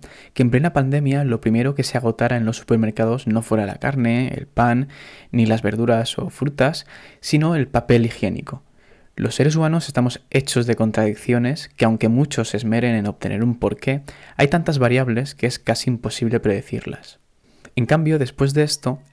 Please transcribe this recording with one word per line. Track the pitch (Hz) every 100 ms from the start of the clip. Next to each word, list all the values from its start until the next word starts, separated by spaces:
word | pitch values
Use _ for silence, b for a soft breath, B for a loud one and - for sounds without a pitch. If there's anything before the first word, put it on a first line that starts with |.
| B B B
que | -
en | 123
plena | 127 170
pandemia | 147 135 143 139 139
lo | 139 117
primero | 113 113 123
que | 139
se | 127 127
agotara | 117 113 120 123
en | 110
los | 110
supermercados | - 113 110 107 113 123 123
no | 110
fuera | 113 110 101
la | 104
carne, | 131 139 117 117 127
el | - -
pan, | - 120 120 139 B B B B
ni | 120
las | 110 113
verduras | 104 107 117 113 117 -
o | -
frutas, | - 139 139 131 165 - B B B
sino | - 151 156
el | 170 127
papel | 117 - 120 120
higiénico? | - 98 - - 131 - b b b b -
Los | 104
seres | - 135
humanos | 156 160 160 151
estamos | 135 123 - -
hechos | - 135 - 120
de | 113
contradicciones | 113 107 110 104 - 120 123 151 - -
que, |
aunque | 113 113 110
muchos | 120 147 - 113
se | 104
esmeren | 113 113 120
en | 113 101
obtener | 98 98 101
un | 117
porqué, | 117 104 - - 135 139 B B -
hay | 147
tantas | 170 170 143
variables | 123 123 131 113 139
que | - 123
es | -
casi | - 117 -
imposible | 120 120 - 117 117
predecirlas. | 110 98 - 92 - - - - _ _ b b b -
En |
cambio, | 117 156 151 156
después | 123 - 139
de | 143
esto, | 147 - - 139 -